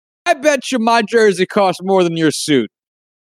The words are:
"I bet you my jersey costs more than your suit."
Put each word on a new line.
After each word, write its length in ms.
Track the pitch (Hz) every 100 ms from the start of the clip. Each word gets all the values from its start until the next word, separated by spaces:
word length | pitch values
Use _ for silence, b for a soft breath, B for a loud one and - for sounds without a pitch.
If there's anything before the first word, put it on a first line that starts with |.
| _ _
"I 80 | 349
bet 360 | 277 294 285 -
you 60 | 254
my 240 | 226 233
jersey 420 | 208 226 214 175
costs 380 | 185 208 190 170
more 200 | 185 190
than 140 | 175 165
your 140 | 156
suit." 400 | - 151 135 104 _ _ _ _ _ _